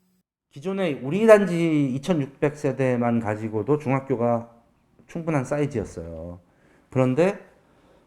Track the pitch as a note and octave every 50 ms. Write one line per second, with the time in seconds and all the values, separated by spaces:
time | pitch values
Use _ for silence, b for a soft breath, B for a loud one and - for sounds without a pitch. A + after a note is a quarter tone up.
0 | _ _ _ _ _ _ _ _ _ _ - C#3+ C#3+ F#3 G3 G3 F#3 E3 C3+ A2+
1 | B2 C#3 D#3+ G3+ A3+ A3 G#3+ G#3 G3+ E3+ E3+ E3+ E3+ E3 D#3 D3 C#3+ C3 B2 C#3
2 | - - F3+ D3+ C3+ C3 - - D3+ C#3+ C#3+ - - C#3 B2 B2+ C3 B2+ B2 A#2+
3 | A#2+ A#2+ A#2 A#2 A2 G#2 G#2+ G#2+ A2 A2 G#2+ A2 G#2 B2 D3 D3 C#3+ B2 C3+ C3+
4 | C3+ - C3 A2 A#2 A#2+ A#2+ A#2 A#2 - - _ _ _ _ _ _ _ _ -
5 | _ - - E3+ D#3+ E3 D#3 C#3 B2 - D3 D3 D3 C#3 B2+ A2 F2+ - - F2+
6 | E2 E2 E2 D#2+ E2 F2 F2 F2+ b b b b b b b b b b - C3
7 | C3 B2+ B2+ D3 E3+ G3 G#3 - - b b b b b b b b b b b
8 | b